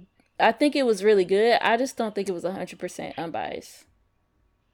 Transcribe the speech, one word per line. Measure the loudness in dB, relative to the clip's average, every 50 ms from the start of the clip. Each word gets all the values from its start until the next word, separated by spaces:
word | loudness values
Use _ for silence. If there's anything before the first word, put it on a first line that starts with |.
| -18 _ _ _ _ _ _ 0
I | 2 2
think | 2 4 2 2 2
it | 2 2
was | 2 2 2 4
really | 4 4 4 4
good. | 2 2 2 4 4 2 2
I | 2 2 0
just | 0 0 -2 -4
don't | -4 -6 -4 -4
think | -6 -4 -4
it | -6
was | -6 -6
a | -6
hundred | -6 -8 -10 -10 -12 -12
percent | -12 -12 -10 -10 -12 -12 -10
unbiased. | -10 -10 -8 -8 -8 -8 -8 -10 -12 -14 -16 -20 -20 -20 _ _ _ _ _ _ _ _ _ _ _ _ _ _ _ _ _